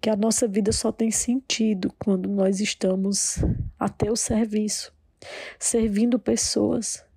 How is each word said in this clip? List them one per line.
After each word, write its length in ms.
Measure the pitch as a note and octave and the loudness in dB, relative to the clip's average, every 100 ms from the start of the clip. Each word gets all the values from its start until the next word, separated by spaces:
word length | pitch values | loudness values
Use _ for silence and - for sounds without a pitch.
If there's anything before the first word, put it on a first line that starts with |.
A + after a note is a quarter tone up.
que 100 | - | 0
a 60 | G#3+ | 2
nossa 320 | A3 A3 A#3+ | 2 2 0
vida 240 | G3 G3+ | 2 2
só 180 | A3+ A3 | 0 -2
tem 220 | - A3+ | 0 0
sentido 800 | G#3+ - B3+ - - A3 G3+ F3+ - | 0 0 -2 -2 0 0 2 -2 -4
quando 300 | - F#3+ F#3 | 0 0 0
nós 300 | G3+ F#3+ G3 | 2 2 2
estamos 800 | G#3 - F#3+ F#3+ F#3+ G3 - - E3+ - - - | -2 -2 0 0 0 0 -2 0 0 0 -4 -4
a 100 | G3+ | -6
teu 280 | - G#3 A#3 | -2 -2 0
serviço, 760 | - A3 A3+ G#3+ G#3+ - - _ _ _ - - - - | 0 0 2 0 -2 -4 -10 _ _ _ -18 -16 -16 -6
servindo 600 | - A#3 A3+ G3+ A#3+ B3 | -2 0 2 2 2 2
pessoas. 880 | - A3+ - - G#3+ B3 A3 - - | 0 0 0 0 0 0 -4 -8 -12